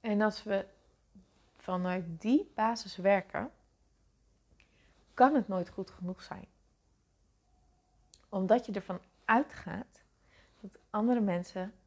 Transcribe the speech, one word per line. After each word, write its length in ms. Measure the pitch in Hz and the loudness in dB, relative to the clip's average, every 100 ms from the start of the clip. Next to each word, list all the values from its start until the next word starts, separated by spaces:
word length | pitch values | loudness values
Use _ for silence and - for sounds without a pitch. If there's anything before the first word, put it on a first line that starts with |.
En 200 | 233 208 | -2 2
als 220 | 214 208 | 2 0
we 240 | 214 196 190 _ _ _ _ - - _ _ _ | -4 -4 -4 _ _ _ _ -20 -20 _ _ _
vanuit 640 | - 185 180 180 170 165 | -6 -4 -2 -4 -6 -6
die 320 | 214 277 403 | 2 2 2
basis 420 | - 220 233 202 - | -2 -2 -2 -8 -2
werken, 540 | 185 202 185 - 247 - _ _ _ _ _ _ _ _ _ _ _ _ _ _ _ | 4 4 2 -8 -8 -12 _ _ _ _ _ _ _ _ _ _ _ _ _ _ _
kan 200 | - 254 | 4 4
het 140 | 294 208 | 4 0
nooit 200 | 190 180 | -4 -4
goed 220 | - 190 | -8 -12
genoeg 320 | - 180 185 | -10 -10 -10
zijn. 240 | - - - _ _ _ _ _ _ _ _ _ _ _ _ _ _ _ _ - _ | -12 -16 -16 _ _ _ _ _ _ _ _ _ _ _ _ _ _ _ _ -20 _
Omdat 380 | 202 185 233 240 | -4 2 2 2
je 60 | |
ervan 280 | 202 - 180 - _ | -10 -8 -12 -12 _
uitgaat 800 | - 226 294 - - 190 - - _ _ _ _ _ _ | 2 2 2 -6 -12 -12 -12 -18 _ _ _ _ _ _
dat 180 | 196 - _ | -20 -20 _
andere 300 | 208 226 247 | -2 2 2
mensen 540 | 202 175 180 190 185 - | 2 0 -4 -8 -10 -12